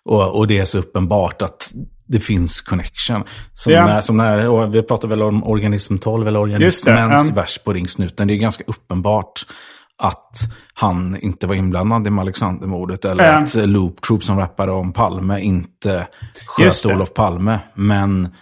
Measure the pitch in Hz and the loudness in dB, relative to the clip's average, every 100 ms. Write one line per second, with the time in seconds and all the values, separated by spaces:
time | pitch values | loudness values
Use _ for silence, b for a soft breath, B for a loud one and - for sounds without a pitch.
0 | - 107 95 110 107 101 95 98 - 95 | 0 2 2 2 2 2 0 -2 -4 -2
1 | 90 104 87 - 95 - - 123 - - | 0 0 0 -4 -8 -8 -12 -10 -16 -18
2 | - 113 - 98 85 - - 92 - - | -2 -2 0 0 0 -4 -4 -6 -6 -8
3 | - 107 - B B - 120 104 104 104 | -4 -4 -6 B B -6 4 6 6 2
4 | - 110 113 104 117 113 107 113 110 117 | 2 2 4 2 4 2 2 0 0 -2
5 | 110 107 107 104 110 107 104 101 - 98 | -2 0 0 0 0 0 0 -2 -2 -2
6 | 110 113 107 107 104 104 180 180 135 113 | -2 -2 0 0 0 2 2 4 4 4
7 | 113 143 151 101 85 - - 92 90 - | 4 4 4 0 -2 -6 -4 -4 -4 -4
8 | 90 - 101 104 110 - - - _ 92 | -6 -2 -2 0 -2 -4 -8 -12 _ -4
9 | 104 107 - - - B B B B - | 0 0 -2 -12 -16 B B B B -4
10 | - - _ - 113 B B - 104 90 | -4 -4 _ -8 -8 B B -4 -2 0
11 | 90 95 104 87 90 98 92 92 101 117 | -4 -4 -6 -6 -4 -2 0 0 0 0
12 | 104 101 95 - 101 90 95 90 92 92 | 0 -2 -2 -4 -4 -4 -6 -6 -6 -6
13 | 98 95 165 151 151 117 101 101 87 - | -4 4 4 4 2 0 2 2 0 -4
14 | - 110 - 98 90 - 95 95 92 92 | -2 0 0 -2 -2 -4 -4 -2 -4 0
15 | 104 92 92 98 98 92 85 _ 101 92 | 0 0 -4 -2 0 -2 -4 _ -4 -4
16 | 85 B B B - - 180 - 110 95 | -6 B B B -10 2 4 4 0 0
17 | 90 - 101 87 101 110 - - 101 101 | -2 0 0 0 -2 -2 -4 -2 0 2
18 | 98 95 90 b | 0 0 -2 b